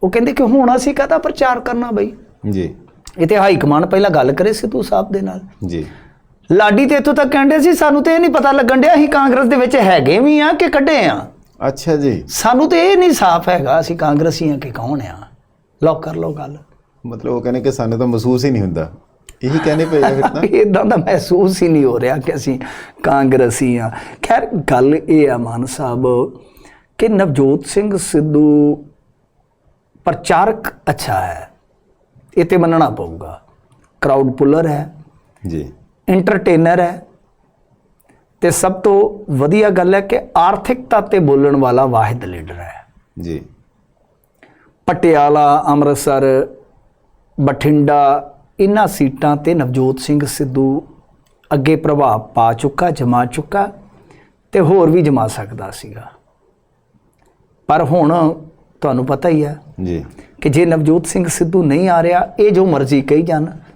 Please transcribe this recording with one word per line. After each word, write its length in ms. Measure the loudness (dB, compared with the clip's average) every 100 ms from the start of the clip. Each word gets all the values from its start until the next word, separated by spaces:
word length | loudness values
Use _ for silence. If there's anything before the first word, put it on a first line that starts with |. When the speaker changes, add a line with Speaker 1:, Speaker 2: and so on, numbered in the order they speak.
Speaker 1:
ਉਹ 60 | -2
ਕਹਿੰਦੇ 240 | 0 0
ਕਿ 100 | 0
ਹੁਣ 320 | 2 2 2 0
ਅਸੀਂ 180 | 0
ਕਾਹਦਾ 240 | -2 -2 -2
ਪ੍ਰਚਾਰ 420 | -2 -2 -2 -2
ਕਰਨਾ 320 | -4 -6 -4
ਬਈ? 200 | -4 -4 -8 -20 _ -6
Speaker 2:
ਜੀ। 260 | -4 -6 -10 -20 _ -20 -4
Speaker 1:
ਇਹ 100 | 0
ਤੇ 100 | 2
ਹਾਈ 180 | 2 2
ਕਮਾਂਡ 300 | 2 2 2
ਪਹਿਲਾਂ 240 | 0 2
ਗੱਲ 220 | 2 0
ਕਰੇ 220 | 0 -2
ਸਿੱਧੂ 280 | -2 -4 -6
ਸਾਹਿਬ 300 | -2 -4 -2
ਦੇ 100 | -6
ਨਾਲ। 200 | -6 -10 -16 -12 -10
Speaker 2:
ਜੀ। 200 | -8 -10 -16 -20 _ _ _ 0
Speaker 1:
ਲਾਡੀ 340 | 2 4 2 2
ਤੇ 100 | 2
ਇੱਥੋਂ 180 | 2
ਤੱਕ 160 | 0 0
ਕਹਿੰਦੇ 300 | 2 2 4
ਸੀ, 140 | 2
"ਸਾਨੂੰ 300 | 4 2 2
ਤੇ 100 | 2
ਇਹ 60 | 2
ਨਹੀਂ 120 | 2
ਪਤਾ 200 | 2 2
ਲੱਗਣ 300 | 2 2 2
ਡਿਆ 140 | 4 4
ਅਸੀਂ 140 | 4
ਕਾਂਗਰਸ 380 | 2 2 2 2
ਦੇ 80 | 2
ਵਿੱਚ 200 | 2 2
ਹੈਗੇ 440 | 4 4 2 2
ਵੀ 200 | 4 4
ਆ 120 | 2
ਕਿ 180 | 0 0
ਕੱਢੇ 360 | 0 2 2 0
ਆ।" 200 | -2 -8 -18 _ -8 -6
Speaker 2:
ਅੱਛਾ 280 | -4 -2 0
ਜੀ। 280 | 0 -2 -6
Speaker 1:
"ਸਾਨੂੰ 420 | -4 0 2 2
ਤੇ 220 | 2 4
ਇਹ 60 | 4
ਨਹੀਂ 140 | 2
ਸਾਫ਼ 380 | 2 2 2 0
ਹੈਗਾ 300 | -2 0 0
ਅਸੀਂ 180 | -2 -4
ਕਾਂਗਰਸੀ 520 | -2 0 0 -2 -4
ਆ 80 | -4
ਕਿ 120 | -8
ਕੌਣ 320 | -10 -6 -6
ਆ, 140 | -8 -16 -20 _ _ _ _ _
ਲਓ 120 | -2 -2
ਕਰ 200 | -6 -8
ਲਓ 180 | -8
ਗੱਲ।" 240 | -8 -14 -16 -20 _ _ _ -14
Speaker 2:
ਮਤਲਬ 280 | -10 -6
ਉਹ 80 | -4
ਕਹਿੰਦੇ 200 | -4 -2
ਕਿ 100 | -2
"ਸਾਨੂੰ 280 | -2 -4 -2
ਤਾਂ 80 | -2
ਮਹਿਸੂਸ 380 | 0 0 0 0
ਹੀ 60 |
ਨਹੀਂ 100 | 0
ਹੁੰਦਾ", 300 | -2 -4 -8 -12 _ _ -20 -10
ਇਹੀ 160 | -4 -2 0
ਕਹਿੰਦੇ 200 | -2 0
ਪਏ 180 | 0
ਆ 60 | 0
ਫਿਰ 180 | 0 -2
ਤਾਂ। 160 | -2
Speaker 1:
<laughs> 100 | 0
ਏਦਾਂ 320 | 2 2 2 2
ਦਾ 120 | 0
ਮਹਿਸੂਸ 640 | 0 -2 0 2 2 2
ਹੀ 40 | 2
ਨਹੀਂ 180 | 2 2
ਹੋ 140 | 0
ਰਿਹਾ 180 | -2 -2
ਕਿ 180 | -4 -4
ਅਸੀਂ 240 | -4 -6 -8 -16 -20 -6
ਕਾਂਗਰਸੀ 720 | -2 0 2 2 2 0 -2 -2
ਆ। 140 | -4 -8 -16 -10
ਖੈਰ, 220 | -2 -2 0 -6 -2
ਗੱਲ 240 | 2 2 0
ਇਹ 340 | 2 2 2
ਆ 80 | 0
ਮਾਨ 280 | -6 -8 -8
ਸਾਹਿਬ 640 | -8 -6 -4 0 0 -2 -8 -20 _ -20 _ _ -2
ਕਿ 100 | 0
ਨਵਜੋਤ 580 | 2 0 2 2 0 -2
ਸਿੰਘ 320 | -2 -2 -4
ਸਿੱਧੂ 800 | -2 -2 0 2 4 4 2 0 -8 _ _ _ _ _ _ _ _ _ _ _ -6
ਪ੍ਰਚਾਰਕ 680 | -4 0 0 0 -2 -10 -8 -6
ਅੱਛਾ 240 | -6 -4
ਹੈ, 360 | -4 -6 -10 -16 _ _ _ _ _ _ _ _ -2
ਇਹ 80 | 0
ਤੇ 120 | 2
ਮੰਨਣਾ 320 | 2 2 0
ਪਊਗਾ। 520 | -2 -10 -12 -14 -16 _ _ _ _ _ _
ਕਰਾਊਡ 300 | -2 0 0
ਪੁੱਲਰ 360 | 0 2 2 0
ਹੈ 280 | -4 -8 -14 -20 _ _ _ -10
Speaker 2:
ਜੀ। 260 | -8 -10 -16 _ _ -2
Speaker 1:
ਐਂਟਰਟੇਨਰ 720 | 0 0 0 2 2 2 2
ਹੈ 260 | 0 -4 -16 _ _ _ _ _ _ _ _ _ _ _ _ _
ਤੇ 100 | -2
ਸਭ 200 | 0 -2
ਤੋਂ 600 | 0 2 4 2 -2 -6
ਵਧੀਆ 380 | -2 2 2 2
ਗੱਲ 240 | 2 2
ਹੈ 80 | 0
ਕਿ 180 | 0 -4 -2 0
ਆਰਥਿਕਤਾ 640 | 0 0 -4 -6 -2 -2
ਤੇ 180 | 0 0
ਬੋਲਣ 360 | 2 4 4 2
ਵਾਲਾ 300 | 2 2 2
ਵਾਹਿਦ 380 | 0 -2 -4
ਲੀਡਰ 300 | -10 -14 -14
ਹੈ। 320 | -16 -18 -20 -20 _ _ -14
Speaker 2:
ਜੀ। 260 | -10 -10 -12 _ _ _ _ _ _ _ _ _ _ _ _ _ -4
Speaker 1:
ਪਟਿਆਲਾ, 800 | 0 2 4 4 4 4 2 2
ਅੰਮ੍ਰਿਤਸਰ, 800 | 2 2 0 0 0 2 2 -2 -8 _ _ _ _ _ _ _ -2
ਬਠਿੰਡਾ, 920 | -2 0 0 2 2 4 2 0 -4 -18 _ -2
ਇਹਨਾਂ 280 | 0 2 0
ਸੀਟਾਂ 480 | 0 -4 0 -2 0
ਤੇ 180 | 0
ਨਵਜੋਤ 460 | -2 -2 0 0 -2
ਸਿੰਘ 260 | -2 -2 -2
ਸਿੱਧੂ 580 | -4 -4 0 0 -2 -6 -18 _ _ _ _ _
ਅੱਗੇ 220 | -2 0 0
ਪ੍ਰਭਾਵ 460 | 0 0 2 0
ਪਾ 320 | -2 0 0
ਚੁੱਕਾ, 360 | 0 -4 -2 -2
ਜਮਾ 360 | -2 0 0 -2
ਚੁੱਕਾ 460 | -6 -6 -4 -4 -8 -20 _ _ -20 _ _ _
ਤੇ 80 | 0
ਹੋਰ 300 | 4 4 4
ਵੀ 120 | 4
ਜਮਾ 260 | 2 0 -2
ਸਕਦਾ 440 | -6 -12 -12 -14
ਸੀਗਾ। 400 | -16 -18 -18 -20 -20 _ _ _ _ _ _ _ _ _ _ _ _ _ _ -2
ਪਰ 160 | 0
ਹੁਣ 500 | 2 2 2 2 0 -2 -10 _ _ _
ਤੁਹਾਨੂੰ 240 | -4 -2 -2
ਪਤਾ 240 | -2 0
ਹੀ 160 | 0 -2
ਹੈ 140 | -6 -16 -10
Speaker 2:
ਜੀ। 220 | -6 -6 -8 -18 -20 -6
Speaker 1:
ਕਿ 80 | -2
ਜੇ 160 | 2 2
ਨਵਜੋਤ 400 | 2 2 0 0
ਸਿੰਘ 220 | -4 -4
ਸਿੱਧੂ 360 | -2 -2 0
ਨਹੀਂ 260 | 0 0 2
ਆ 140 | 2
ਰਿਹਾ, 300 | 2 0 -2 0
ਇਹ 120 | 2
ਜੋ 140 | 4 2
ਮਰਜ਼ੀ 360 | 0 0 0
ਕਹੀ 200 | 2 0
ਜਾਣ, 240 | 0 -2 -4 -8 -20